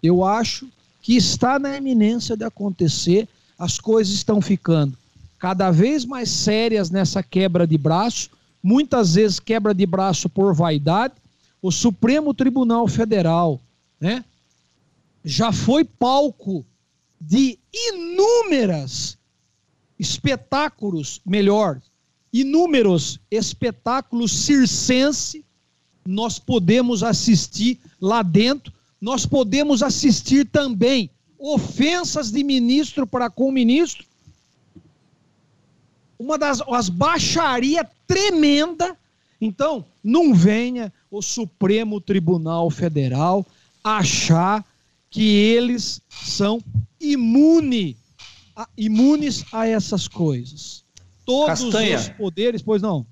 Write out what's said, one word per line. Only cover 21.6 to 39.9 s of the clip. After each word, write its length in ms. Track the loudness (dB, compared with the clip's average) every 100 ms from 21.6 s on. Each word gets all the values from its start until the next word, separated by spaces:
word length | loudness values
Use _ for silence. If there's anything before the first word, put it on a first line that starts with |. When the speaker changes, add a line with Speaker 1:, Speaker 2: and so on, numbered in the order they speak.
| 0 -2 _ _ _ _ _
Speaker 1:
inúmeros 840 | -2 0 2 2 2 4 2 -2 -10 _
espetáculos 1040 | -4 -4 -4 -6 -6 -4 -4 -4 -4 -4
circense, 1120 | -4 2 4 4 0 0 2 2 -2 -8 -12 -20 _ _ _ _ _ -8
nós 320 | -4 -4 -6
podemos 640 | -2 0 4 2 2 0
assistir 760 | 0 0 2 2 2 -2 -2 -2 -10 _
lá 220 | -2 0
dentro, 500 | 2 2 2 0 -6 -20 _ _
nós 260 | -6 -4 0
podemos 560 | 0 2 0 2 2
assistir 640 | 0 2 2 2 2 2 2
também 640 | 0 -2 0 2 2 -2 _ _ _
ofensas 920 | -4 -2 -4 -2 0 0 -4 -6 -4
de 120 | -4
ministro 600 | 0 0 2 2 0 -4 -4
para 220 | -2 -4
com 220 | -2 -2
ministro, 520 | 2 2 2 0 -4 -18 _ _ _ _ _ _ -20 _ _ _ _ _ _ _ _ _ _ _ _ _ _
uma 200 | -6 -2
das, 220 | -2 -2 -2
as 200 | -2 -2
baixaria 1000 | 0 0 0 -2 0 0 0 0 0 -4 _ _
tremenda. 880 | 0 2 4 4 4 0 -2 -6 -6 _ _ _ _
Então, 440 | -6 -2 -4 -4 -10